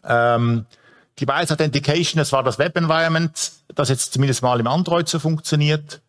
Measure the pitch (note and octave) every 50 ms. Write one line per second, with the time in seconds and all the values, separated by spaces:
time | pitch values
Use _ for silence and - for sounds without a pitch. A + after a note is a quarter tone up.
0 | _ - A#2+ A#2 A#2+ A#2+ A#2+ A#2 A#2 A#2 A#2 A#2 A2 _ - _ _ - - _
1 | _ _ _ - C#3+ - C3+ D#3 F3 - D#3+ D3 D#3 D3+ A#2+ C#3+ C3 - D3 E3+
2 | E3+ - - D#3+ C#3+ - - C3 B2 C3 A#2 - C#3+ F3 D#3 F3 E3+ D#3 D#3+ D#3+
3 | E3 E3 D#3+ D#3+ E3+ D#3+ - - - - - _ _ _ - - D3 C3 C3+ B2
4 | - - - C3 C3+ C#3 B2+ - B2+ B2 B2 A#2+ A2+ B2 C3+ E3 F#3 E3+ E3+ E3+
5 | E3 D#3 - D#3+ D3 D#3 D#3+ D3+ - - D#3+ D3 D3 D3 D3+ D3+ D3 - - -
6 | _